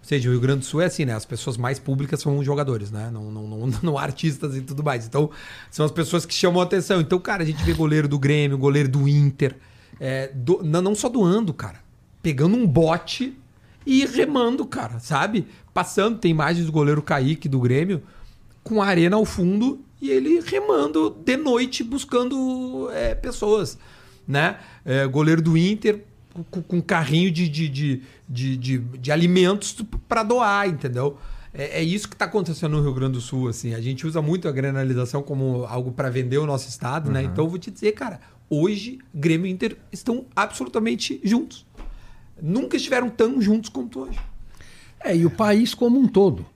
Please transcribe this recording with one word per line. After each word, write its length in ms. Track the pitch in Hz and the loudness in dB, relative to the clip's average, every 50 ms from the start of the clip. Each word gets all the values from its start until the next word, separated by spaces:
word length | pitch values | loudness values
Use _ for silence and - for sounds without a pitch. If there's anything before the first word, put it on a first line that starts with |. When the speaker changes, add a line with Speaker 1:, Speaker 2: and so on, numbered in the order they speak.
Speaker 1:
Ou 80 | - - | -4 -2
seja, 200 | 151 139 117 123 | -2 0 2 2
o 40 | |
Rio 80 | 123 123 | 2 2
Grande 200 | 117 131 139 139 | 4 2 2 0
do 40 | 131 | -2
Sul 160 | - - 151 | -2 0 0
é 60 | 175 | 0
assim, 180 | 180 - - 156 | 0 0 -2 -2
né? 100 | 127 113 | -2 -2
As 100 | 110 - | -4 -6
pessoas 320 | - 123 113 - 143 123 | -8 -10 -8 -6 -6 -6
mais 220 | 110 120 127 135 - | -4 -4 -4 -4 -4
públicas 420 | - - 139 135 139 131 156 143 | -4 -4 -2 -2 -2 -2 -4 -4
são 160 | - 151 139 143 | -2 0 0 0
os 60 | 139 | 0
jogadores, 460 | 135 143 143 147 135 123 110 101 101 | 0 0 -2 0 -2 -2 -4 -4 -6
né? 180 | 107 107 107 117 | -8 -8 -8 -8
Não, 180 | 117 107 107 107 | -10 -10 -10 -10
não, 160 | 107 107 107 | -10 -10 -10
não, 200 | 107 107 107 113 | -10 -8 -6 -4
<laughs> 120 | 131 120 107 | -4 -4 -2
não 160 | - 170 147 135 | -2 -2 -2 -2
artistas 580 | 143 147 135 - - 160 143 131 - 147 131 | -4 -4 -6 -2 -4 -4 -4 -2 -6 -6 -6
e 40 | 135 | -6
tudo 220 | 131 135 143 139 | -8 -8 -8 -4
mais. 240 | 151 147 131 123 113 | -2 -2 -2 -4 -6
Então, 240 | 113 - 139 151 151 - - - - - - - - | -4 0 0 0 0 -2 -12 -18 -18 -20 -20 -20 -16
são 160 | - - 151 | -2 -2 -2
as 60 | 151 | 0
pessoas 340 | 151 165 160 - 185 175 - | 0 -2 -2 0 0 -2 -2
que 80 | - - | -2 -2
chamam 260 | - - 180 175 180 | 0 2 4 4 4
a 40 | 180 | 2
atenção. 360 | 175 196 190 170 - 202 180 | 2 0 -2 2 2 2 2
Então, 180 | 160 - 185 185 | 2 2 0 -2
cara, 240 | 180 - 214 196 165 | 0 -2 -4 -2 -2
a 20 | |
gente 160 | 156 160 139 | -2 -2 0
vê 100 | - 165 | 0 0
goleiro 360 | 170 156 160 151 151 156 151 143 | 2 2 2 2 4 2 2 2
do 100 | 143 147 | 0 2
Grêmio, 400 | 135 139 147 151 147 143 139 135 | 2 2 4 4 2 2 0 2
goleiro 300 | 131 143 139 147 147 135 | 2 4 4 4 2 2
do 180 | 131 143 139 | 2 2 4
Inter. 480 | 143 143 147 143 143 139 - 151 131 - - - - - - - _ - - | 4 6 6 6 4 4 2 -2 -2 -2 -6 -20 -20 -20 -20 -20 _ -16 -10
É, 320 | - 131 131 135 135 135 - | -8 -6 -6 -6 -6 -8 -8
do, 260 | 131 123 123 185 214 202 | -6 0 0 0 2 2
não, 180 | 156 151 170 | 0 0 2
não 120 | 180 190 214 | 2 2 0
só 120 | 208 - 247 | 0 0 0
doando, 460 | 233 262 196 170 180 220 233 180 - | 2 4 4 6 4 4 2 0 -4
cara. 240 | - - 98 85 - - - - - _ _ - _ | -6 -8 -12 -12 -16 -20 -20 -20 -20 _ _ -20 _
Pegando 360 | - 170 147 127 147 175 208 | -2 -2 0 2 4 4 4
um 100 | 247 240 | 4 4
bote 720 | 185 127 156 165 156 165 175 - - - - 254 269 - - - _ _ - _ - - _ - | 4 6 4 4 4 2 0 -2 -8 -6 -6 -6 -8 -8 -14 -20 _ _ -20 _ -20 -20 _ -2
e 180 | 277 262 262 277 | 2 4 4 4
remando, 580 | 262 233 269 - 285 285 262 240 233 240 - - | 2 2 0 0 2 2 2 2 2 0 -2 -4
cara, 320 | - - 269 233 110 120 117 | -6 -6 -8 -8 -6 -8 -10
sabe? 480 | - - 156 139 151 202 214 208 165 - - - - - - | -6 -2 0 0 0 2 0 -2 -2 -4 -10 -20 -20 -6 -4
Passando, 440 | 185 175 - - - 190 226 233 226 | -4 -4 0 0 0 2 2 0 2
tem 120 | - 175 | 2 2
imagens 360 | 165 156 147 151 175 170 170 | 2 4 2 0 0 0 0
do 60 | 156 | 0
goleiro 300 | 151 156 147 143 151 151 | 2 2 4 4 2 2
Kaique 460 | 147 - 165 143 131 135 160 156 - 147 | 0 0 0 2 2 0 0 0 -2 -2
do 120 | 135 131 | 0 2
Grêmio 420 | 123 123 127 139 160 190 202 151 - - - - - - - - - - - - _ | 2 4 2 2 2 0 -2 -4 -4 -10 -20 -20 -20 -20 -20 -20 -20 -20 -20 -20 _
com 160 | - 220 214 | -2 0 0
a 40 | 196 | 2
arena 300 | 196 190 170 165 175 196 | 4 4 4 4 6 4
ao 80 | 214 220 | 4 2
fundo 560 | - - - 180 175 190 208 240 262 285 - - - - - | 0 0 0 0 2 2 2 2 0 -2 -4 -12 -20 -16 -8
e 80 | 277 269 | -2 0
ele 300 | 269 262 262 302 330 349 | 2 2 4 4 2 2
remando 680 | 330 - 370 403 415 415 - 311 285 294 302 311 311 - | 2 0 -2 -2 2 2 2 2 2 2 2 2 0 0
de 260 | - - 160 - 254 | -2 -2 0 0 0
noite 480 | 269 320 285 240 240 254 254 - - 233 | 0 2 2 2 2 2 -2 -4 -6 -6
buscando, 1040 | 226 262 277 - - - 240 247 254 269 269 262 262 254 254 254 254 254 262 262 247 | -4 -6 -6 -6 0 0 0 0 0 -2 -2 -2 -2 -2 -4 -6 -8 -8 -8 -8 -6
é, 220 | 233 233 233 233 220 | -4 -2 -2 -2 -2
pessoas, 640 | - - 254 - - 214 208 214 214 180 120 - - - - - - - - - - _ | -2 -4 -6 -6 -4 0 2 2 2 2 -2 -6 -14 -20 -20 -20 -20 -20 -20 -20 -18 _
né? 300 | - 135 143 151 180 208 - - - - - - | -2 0 2 2 0 0 -4 -16 -20 -20 -16 -6
É, 220 | 151 127 135 139 | -2 0 0 0
goleiro 360 | 135 127 147 151 156 160 165 | 0 0 2 4 6 4 4
do 140 | 160 165 160 | 4 4 4
Inter 480 | 165 170 190 214 208 - 220 208 208 - - - _ - _ - 170 165 - | 4 4 4 2 2 2 0 0 0 -4 -18 -20 _ -20 _ -14 -14 -14 -8
com, 120 | - 180 | -8 -8
com 180 | 165 - 180 175 | -6 -2 -2 -2
carrinho 480 | 165 - 196 170 160 127 151 160 180 190 | 0 0 0 0 2 2 2 4 4 2
de, 180 | 170 160 180 165 | 2 0 0 0
de, 200 | 143 151 165 156 | 0 -2 -4 -4
de, 340 | 135 135 151 143 131 127 - - - - _ - | -2 -2 -2 -2 -2 -4 -6 -14 -20 -20 _ -10
de, 280 | 127 120 131 135 131 | -6 -4 -4 -2 -4
de, 220 | 131 120 127 135 123 | -4 -2 -2 -2 -2
de 340 | 117 123 127 127 123 135 | -2 -6 -10 -10 -4 -2
alimentos 640 | 147 160 170 175 180 185 180 180 196 202 - - - - 220 - - - - _ | 2 4 4 4 6 6 6 4 4 0 -4 -8 -8 -10 -10 -8 -8 -8 -4 _
pra 140 | 240 226 | -2 -2
doar, 460 | 220 208 240 247 240 208 202 202 202 196 | 0 2 2 2 2 2 2 0 0 -2
entendeu? 500 | 170 131 - 131 120 123 131 143 143 - - - - - - - | -2 -4 -4 -4 -4 -2 -2 -2 -4 -6 -12 -12 -12 -14 -14 -16
É, 280 | - 143 139 147 147 156 | -10 -10 -10 -6 -4 -2
é 20 | |
isso 260 | 165 165 180 208 208 - | -2 -2 -2 -4 -6 -8
que 80 | - | -6
tá 80 | - 208 | -6 -6
acontecendo 520 | 196 - 214 185 170 160 - - 156 151 | -2 -2 -2 -2 -2 -4 -4 -2 0 0
no 60 | 151 | 2
Rio 120 | 143 143 127 | 0 0 0
Grande 200 | 127 131 131 131 | 0 -2 -2 -2
do 60 | 123 | -4
Sul, 280 | 117 - - 131 127 127 | -6 -6 -4 -2 -2 -2
assim. 260 | 113 - - 120 113 | -4 -4 -6 -6 -6
A 60 | 113 | -4
gente 260 | 113 127 135 127 - | -4 -6 -6 -4 -6
usa 160 | 160 160 170 | -4 -4 -2
muito 240 | 156 151 170 190 175 170 | 0 0 -2 -2 -2 -4
a 40 | |
granalização 720 | 139 131 131 139 135 135 135 131 127 123 123 120 - 143 | -4 -2 -2 -2 -2 -2 -2 0 0 -2 -2 -2 -4 -6
como 420 | 143 - 147 135 135 131 127 123 123 | -6 -4 -4 -2 -2 -2 -2 -2 -4
algo 240 | 110 110 127 123 127 | -6 -6 -6 -6 -6
pra 160 | 120 - 135 131 | -4 -4 -4 -2
vender 300 | 120 131 127 123 127 143 | -2 -2 -2 0 0 0
o 80 | 151 | 0
nosso 220 | 151 139 131 120 - | 0 -2 -4 -6 -8
estado, 420 | - - - 120 135 165 156 143 | -12 -8 -6 -6 -4 -4 -2 -2
né? 100 | 135 135 | -2 0
Speaker 2:
Uhum. 40 | - 87 | -2 -2
Speaker 1:
Então, 140 | 90 101 160 | 0 0 -2
eu 60 | 165 | -2
vou 80 | 175 185 | -2 -6
te 120 | - - | -10 -12
dizer, 220 | 190 - - 208 | -12 -2 -2 -2
cara, 280 | 208 - 277 240 180 - - - _ - _ _ | -2 -2 -6 -8 -8 -12 -18 -20 _ -20 _ _
hoje 500 | 156 147 160 196 214 202 190 240 262 - - _ | 0 2 2 2 0 -2 -6 -10 -14 -16 -18 _
Grêmio 340 | - 156 143 170 160 165 180 | -10 -2 0 0 2 2 0
e 40 | 196 | -4
Inter 260 | 185 180 240 226 - - - - | -4 -2 -4 -4 -4 -6 -18 -16
estão 320 | - 185 - - 233 254 269 - - | -16 -8 -4 -4 -4 -4 -4 -4 -2
absolutamente 840 | - 202 - - - 370 359 - 233 214 233 240 220 - - - - - | -2 -2 -2 -2 -8 -10 -4 -2 -2 0 0 -2 -2 -4 -6 -6 -4 0
juntos. 420 | 202 220 233 - - - - - _ _ - - - - - - - - - - - - - | 0 0 0 0 -4 -12 -20 -20 _ _ -14 -14 -14 -14 -14 -18 -20 -20 -20 -20 -20 -18 -10
Nunca 360 | 165 147 180 240 302 494 - | -4 -2 -2 -2 -2 -2 -4
estiveram 320 | 285 - - 262 247 254 240 | -4 -2 0 -2 0 0 -2
tão 320 | - - 220 226 269 269 | 0 2 2 2 4 2
juntos 280 | 214 196 214 226 226 - | 4 4 2 2 0 -4
quanto 300 | - 262 247 240 - 262 | -8 -8 -8 -8 -10 -12
hoje. 180 | - - - - - - - - - - - - - - - - - - - - | -8 -6 -6 -6 -6 -8 -12 -14 -16 -16 -16 -18 -20 -20 -20 -20 -20 -20 -20 -10
Speaker 3:
É, 160 | - - 185 | -4 0 2
e 100 | 165 165 | 4 4
o 40 | 165 | 4
país 440 | - - 220 208 208 208 240 214 - | 4 2 4 4 6 6 4 2 2
como 240 | - 247 240 240 277 | 0 2 4 6 6
um 100 | 262 - | 4 6
todo 360 | - 190 202 190 127 85 87 - _ | 6 6 6 6 4 0 -6 -12 _